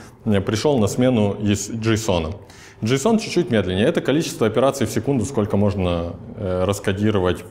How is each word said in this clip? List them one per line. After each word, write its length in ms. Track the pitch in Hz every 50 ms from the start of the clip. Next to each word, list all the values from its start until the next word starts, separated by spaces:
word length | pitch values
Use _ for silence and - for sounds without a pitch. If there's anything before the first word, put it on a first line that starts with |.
| - - - - -
э, 160 | 110 104 98
пришёл 380 | 92 - 110 107 - 151 143 123
на 80 | 104
смену 500 | 95 - - 127 127 123 110 104 101 95 92 104
из 260 | 104 104 104 - -
json. 640 | 113 113 110 113 110 104 - - 92 85 80 80 - - - - - - - - - - 110
json 360 | 107 131 139 - 226 226 214
чуть-чуть 320 | 220 - - 214 175 120
медленнее. 360 | 120 104 92 92 92 92 110
Это 140 | 139 - 170
количество 460 | 156 - 131 160 - - - - 120
операций 400 | 107 107 123 127 139 135 - -
в 40 | 104
секунду, 340 | - - - 139 143 123 101
сколько 320 | - - 110 104 101 -
можно, 580 | 98 101 101 90 98 92 90 87 85 85 85 87 - - - -
э, 280 | - 101 92 92 92 92
раскодировать, 800 | 101 98 - - 107 95 98 104 110 104 98 90 90 87 - - -